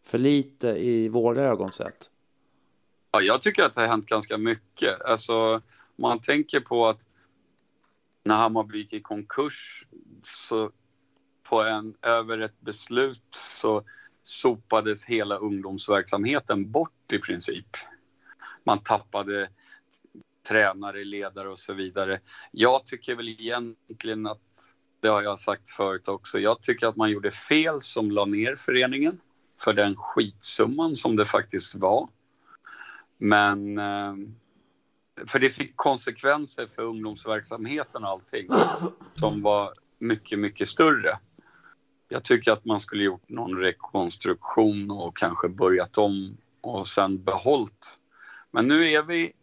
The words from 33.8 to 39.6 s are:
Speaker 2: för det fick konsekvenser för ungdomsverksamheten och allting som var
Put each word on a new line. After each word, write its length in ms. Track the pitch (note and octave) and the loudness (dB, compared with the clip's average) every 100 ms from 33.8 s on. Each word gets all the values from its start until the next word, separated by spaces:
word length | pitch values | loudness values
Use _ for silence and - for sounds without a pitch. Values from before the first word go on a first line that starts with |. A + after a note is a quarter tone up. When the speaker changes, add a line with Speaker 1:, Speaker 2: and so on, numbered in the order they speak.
| G2+ G2+ G2+ G2 G#2+ A2+ _ _ _ _ _ _ _ - A2+ | -4 -4 -6 -8 -14 -18 _ _ _ _ _ _ _ -16 -2
Speaker 2:
för 120 | B2+ | 2
det 120 | C3 | 2
fick 260 | - C3 - | 0 -8 -2
konsekvenser 880 | C#3+ C3 - A2 C#3 D3 C#3+ - A2+ | 0 0 -4 -2 0 2 -2 -10 -10
för 160 | - | -6
ungdomsverksamheten 1200 | A#2 A2+ A2 G#2+ A2 G#2+ G2+ A2+ A2+ D3 C3+ B2 | -8 -6 -10 -10 -6 -6 -4 -10 -6 -6 -6 -8
och 60 | G2+ | -6
allting 380 | F#2+ _ A#2+ F#2 B3 D#3+ D#3+ F3 - - | -6 _ -10 0 2 2 0 -8 -10 -18
som 280 | - G#2+ G#2 | -4 -2 0
var 300 | G#2 G#2 | 2 2